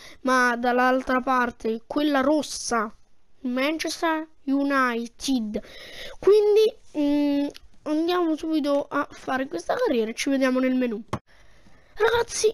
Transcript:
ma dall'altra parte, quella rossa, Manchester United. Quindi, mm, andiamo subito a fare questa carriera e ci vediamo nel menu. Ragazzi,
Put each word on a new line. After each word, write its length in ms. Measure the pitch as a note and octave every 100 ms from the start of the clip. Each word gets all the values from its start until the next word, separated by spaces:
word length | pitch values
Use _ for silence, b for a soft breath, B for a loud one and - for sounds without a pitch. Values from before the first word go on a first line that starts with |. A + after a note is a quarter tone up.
| B B
ma 340 | B3+ B3+ B3 A#3+
dall'altra 640 | B3 B3 B3+ C4 B3+ B3+
parte, 600 | C4 B3+ A#3+ - A3+ A3+ -
quella 340 | D4 D4+ C#4
rossa, 720 | C4+ D#4 - - - A#3 G#3+ - - - - -
Manchester 880 | B3+ B3+ C#4 D#4 D#4+ - E4+ D#4 D#4+ -
United. 1160 | C#4 C#4 C#4 C#4 B3+ A#3 A#3 - - B3+ G#3+ G#3+ B B B B B B
Quindi, 560 | - G#4+ G#4 G#4 A4 - - D4+
mm, 500 | C#4+ D4 D4 C#4+ C#4+ - - -
andiamo 520 | C#4+ D4+ E4+ F4+ E4 D#4
subito 520 | D#4+ D#4 C#4+ C#4+ -
a 180 | C#4+ -
fare 380 | - - C4 C4+
questa 280 | E4+ - -
carriera 360 | B4 A#3+ A3
e 20 |
ci 160 | A3+ C#4+
vediamo 300 | C4+ C4 B3+
nel 160 | C4 B3+
menu. 280 | B3 A3 - - - b b b b b b -
Ragazzi, 560 | A4+ A#4+ A#4 - A4